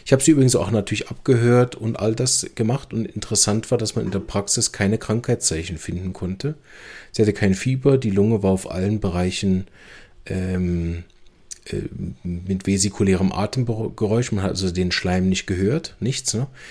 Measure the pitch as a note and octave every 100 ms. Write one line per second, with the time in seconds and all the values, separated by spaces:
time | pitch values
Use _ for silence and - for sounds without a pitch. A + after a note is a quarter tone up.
0 | - C3 D#3+ D3 B2+ B2 F2+ G#2+ G2 G#2+
1 | - - - A#2 A#2+ B2 B2 - A2 A#2
2 | G#2+ A2+ B2+ - - - A2 B2+ - A2+
3 | A2 G#2+ - G#2+ - G#2+ - A#2+ G#2+ A#2
4 | G#2 G2 - G2+ G2+ - - - G2+ A2
5 | - A2 - A#2 - D#2+ F2 D#2+ - F2
6 | F#2 F2+ F2+ F#2+ C#3+ D#3 _ - - -
7 | - - G#2+ G2+ G#2 F#2+ C3 C3 C#3 C3+
8 | A#2 G2 G#2 A2+ F#2+ F#2+ - F2+ G2 G#2+
9 | G2 F2 F#2 F#2 G2+ F#2 F#2+ - - -
10 | - - - F#2+ F#2 F#2 F2+ F2 E2+ E2+
11 | - _ - _ - - - - - -
12 | F#2+ - F2 F2 F#2 F#2+ G2 G2 G2+ -
13 | G2 F2+ F#2+ F#2 G#2 C3 A#2+ A2 A2 -
14 | G#2 A2 A#2+ G#2 F#2+ F2+ F#2 F2+ F2+ -
15 | F2+ F#2 F#2 F#2 - F2+ G2 D#3 - -
16 | G#2+ C3 - A2 C3+ - -